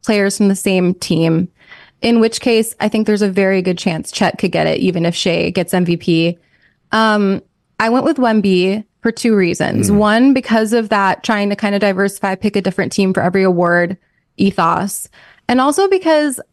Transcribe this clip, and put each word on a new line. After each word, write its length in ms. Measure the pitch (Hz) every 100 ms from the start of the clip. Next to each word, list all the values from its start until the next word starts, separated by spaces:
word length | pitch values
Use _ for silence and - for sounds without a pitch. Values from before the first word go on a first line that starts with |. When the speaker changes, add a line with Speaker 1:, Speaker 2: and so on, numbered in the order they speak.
Speaker 1:
players 320 | - 214 196 196
from 120 | 202
the 80 | 190
same 380 | - 185 180
team, 540 | 180 - 160 165 160 180 _ _ - - _
in 180 | 226 233
which 200 | 226 226
case 340 | - 226 220 -
I 80 | 214
think 180 | 220 214
there's 160 | 208
a 80 | 208
very 320 | 185 190 190
good 160 | 185 180
chance 340 | - 160 156
Chet 240 | - 196 -
could 140 | -
get 140 | 160 160
it, 120 | 160
even 260 | 185 170 170
if 80 |
Shai 340 | 165 - 165 165
gets 220 | 175 170
M 140 | 185 180
V 100 | 170
P. 420 | - 165 165 170 _ _ _ _ _
Um, 480 | 220 220 214 202 196 _ _ _ _
I 80 | 220
went 160 | 247
with 140 | 285 285
Wemby 680 | 247 220 196 185 185 202 - _
for 100 | 233
two 240 | 226 240 208
reasons. 520 | 180 - - - 190
Speaker 2:
Mm. 60 | 202
Speaker 1:
One, 360 | 208 220 262
because 380 | 269 - 220 220
of 160 | 233 214
that, 340 | 208 196 175
trying 260 | - 214 202
to 60 | 202
kind 180 | 202 202
of 40 |
diversify, 540 | 202 185 196 196 196
pick 220 | 190 208 202
a 40 |
different 300 | 190 185 185
team 220 | - 190
for 80 | 190
every 220 | 180 190
award 520 | 190 175 175 175 175 190 _ _ _ -
ethos. 720 | 196 - 165 170 196 - - _ - _ -
And 120 | 247
also 280 | 262 294 392
because 520 | 381 330 311 302 254 -